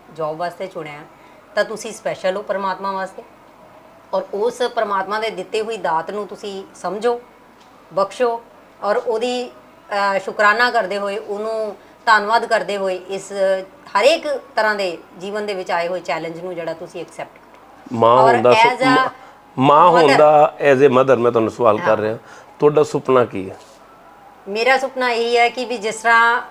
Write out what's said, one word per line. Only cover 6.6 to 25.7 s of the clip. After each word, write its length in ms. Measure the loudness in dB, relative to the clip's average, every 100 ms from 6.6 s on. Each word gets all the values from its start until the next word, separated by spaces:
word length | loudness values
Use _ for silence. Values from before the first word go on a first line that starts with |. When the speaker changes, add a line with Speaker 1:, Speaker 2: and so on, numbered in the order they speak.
| -14
Speaker 1:
ਸਮਝੋ, 460 | -12 -8 -4 -2 -4 -8 -20 -20 _ _ -20 -8
ਬਖਸ਼ੋ, 480 | -4 -4 -2 -2 -4 -10 -20 -20 -8
ਔਰ 140 | -4 -2
ਉਹਦੀ, 520 | -2 -4 -4 -4 -8
ਅਹ, 680 | -14 -20 -20 -6 -2 0 -2
ਸ਼ੁਕਰਾਨਾ 520 | -4 0 2 2 2
ਕਰਦੇ 280 | 0 -2 -4
ਹੋਏ, 200 | -6 -8
ਉਹਨੂੰ 580 | -8 -8 -6 -6 -8 -10 -20 -6 2
ਧੰਨਵਾਦ 380 | 2 2 0
ਕਰਦੇ 320 | 0 -2 -2 -4
ਹੋਏ, 200 | -4 -6
ਇਸ 360 | -8 -12 -8 -2 -2 -2 -6 -18 -6 0
ਹਰੇਕ 280 | 2 2 -2 -8 -6 -2
ਤਰ੍ਹਾਂ 180 | -2
ਦੇ 240 | -2 -4 -8 -14 -16
ਜੀਵਨ 280 | -10 -8 -8
ਦੇ 80 |
ਵਿੱਚ 160 | -8 -4
ਆਏ 180 | -4 -4
ਹੋਏ 120 | -6
ਚੈਲੰਜ 400 | -6 -6 -8 -10
ਨੂੰ 140 | -10
ਜਿਹੜਾ 180 | -10 -10
ਤੁਸੀਂ 280 | -10 -12 -14
ਐਕਸੈਪਟ 340 | -14 -14 -16
ਕਰੋ। 640 | -18 -20 -20 -20 -20 -8 2
Speaker 2:
ਮਾਂ 240 | 6 6
Speaker 1:
ਔਰ 120 | 6
Speaker 2:
ਹੋਣ 80 | 4
ਦਾ 100 | 4
ਸੁ-, 180 | 6 4
Speaker 1:
as 120 | 2
a 40 | 2
Speaker 2:
ਮਾਂ, 220 | 2 0 -6 -20 -20 -12 0
ਮਾਂ 320 | 4 6 6
ਹੋਣ 120 | 6
Speaker 1:
mother 160 | 6 6
Speaker 2:
ਦਾ 380 | 6 6 4 2 2
as 60 | 6
a 140 | 6
mother 240 | 6 4 4
ਮੈਂ 160 | 4
ਤੁਹਾਨੂੰ 180 | 2 0
ਸਵਾਲ 280 | 2 2 2
ਕਰ 100 | 2
Speaker 1:
ਹਾਂ। 80 | 0
Speaker 2:
ਰਿਹਾ, 220 | 0 -6 -12 -20 -20 0
ਤੁਹਾਡਾ 240 | 2 2
ਸੁਪਨਾ 420 | 0 -2 2 2
ਕੀ 260 | 2 -4 -10
ਹੈ? 60 | -14 -20 -20 -20 -20 -20 -20 -20 -20 -8
Speaker 1:
ਮੇਰਾ 300 | -2 2 0
ਸੁਪਨਾ 320 | 0 -4 -2
ਇਹੀ 260 | -2 0 2
ਹੈ 120 | 2
ਕਿ 160 | 0
ਵੀ 140 | -8